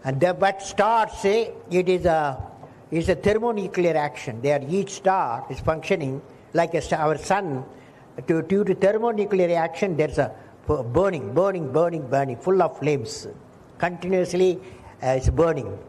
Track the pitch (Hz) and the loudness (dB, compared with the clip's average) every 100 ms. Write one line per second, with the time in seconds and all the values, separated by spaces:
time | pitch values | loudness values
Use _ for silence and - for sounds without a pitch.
0 | 135 135 175 175 196 196 - - 208 233 | -2 0 0 2 0 0 -6 0 2 4
1 | 214 - 196 220 214 - - 175 180 185 | 0 0 0 2 0 -8 -2 0 2 2
2 | 170 160 147 131 - - - - - 160 | 4 2 0 -4 -10 -14 -20 -20 -6 -2
3 | 165 165 202 214 240 214 185 185 170 156 | 0 2 2 2 0 -2 -4 0 2 2
4 | 147 - - 113 135 143 131 190 185 - | -2 -6 -10 -4 0 0 0 -4 -4 -2
5 | 190 190 143 117 - 131 - 160 - 190 | 0 2 0 -4 -8 -4 -2 -2 -2 -2
6 | 139 135 - - - 165 170 165 - 160 | -2 -6 -12 -20 -2 0 2 -2 -2 0
7 | 151 147 - 196 185 131 135 - - - | 2 0 0 0 0 -6 -8 -16 -20 -20
8 | - - 139 165 160 196 202 180 190 214 | -18 -12 -2 -2 2 0 2 2 2 2
9 | 233 214 202 196 175 170 165 208 196 151 | 0 0 0 2 2 2 0 -2 -2 0
10 | 151 151 127 - - - - 147 120 135 | 0 0 -2 -4 -20 -12 -2 -2 0 2
11 | 196 170 110 131 196 185 147 156 175 165 | 2 0 -2 0 2 0 -2 2 2 0
12 | 131 139 135 120 180 190 165 - 139 143 | -2 0 0 -2 2 4 2 0 -2 -2
13 | 113 - 104 - - - - - 175 175 | -4 -10 -14 -16 -20 -20 -20 -4 -4 -2
14 | 175 185 180 175 185 175 - - - - | -2 0 0 2 2 2 -8 -20 -20 -6
15 | 131 131 - 131 165 151 104 98 | -2 2 2 4 2 2 -6 -10